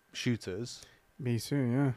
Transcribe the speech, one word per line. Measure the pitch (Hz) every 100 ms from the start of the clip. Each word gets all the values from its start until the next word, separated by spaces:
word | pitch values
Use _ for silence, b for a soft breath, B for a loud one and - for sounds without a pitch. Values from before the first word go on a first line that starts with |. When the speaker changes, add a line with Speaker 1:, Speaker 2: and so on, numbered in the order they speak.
| _
Speaker 1:
shooters. | - 127 113 - 92 120 - - b b -
Speaker 2:
Me | 123 117
too, | - 143
yeah. | 123 127 143